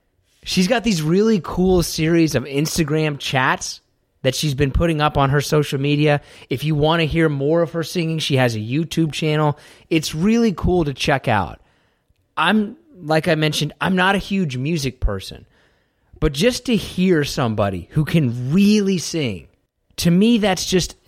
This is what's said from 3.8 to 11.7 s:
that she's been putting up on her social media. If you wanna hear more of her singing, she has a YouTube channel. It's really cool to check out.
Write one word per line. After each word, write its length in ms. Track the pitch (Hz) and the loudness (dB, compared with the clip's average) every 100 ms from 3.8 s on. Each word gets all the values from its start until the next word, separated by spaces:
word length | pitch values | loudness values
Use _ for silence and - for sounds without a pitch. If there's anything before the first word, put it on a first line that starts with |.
| _ _ _ _ | _ _ _ _
that 140 | 131 - | -2 0
she's 180 | 156 | -4
been 180 | 135 143 | 0 0
putting 300 | - 170 151 | 2 0 2
up 160 | 151 147 | 0 2
on 120 | 135 | 2
her 100 | 143 | 2
social 380 | 139 151 143 139 | 2 0 0 -2
media. 420 | 143 147 151 143 - - - | 0 2 2 2 -2 -20 -8
If 140 | 135 | -4
you 120 | 151 151 | -2 0
wanna 300 | 151 170 156 | 2 2 0
hear 240 | 160 160 | 2 0
more 320 | 143 139 170 | 0 0 0
of 100 | 170 | 0
her 100 | 170 | -4
singing, 360 | 156 185 160 160 | -6 -4 -4 -4
she 180 | - 135 | 0 2
has 180 | 123 110 | 2 0
a 40 | |
YouTube 520 | 107 139 160 - 160 | -4 -4 -2 -2 -2
channel. 460 | - 160 151 151 139 - - _ | -2 -2 0 0 -2 -10 -20 _
It's 260 | 160 156 156 | -2 -2 -2
really 380 | 196 233 233 | 0 2 2
cool 320 | 165 175 180 147 | 0 0 0 0
to 80 | |
check 340 | 131 - 135 - | -4 -2 -2 0
out. 320 | 107 85 - _ | 0 -2 -8 _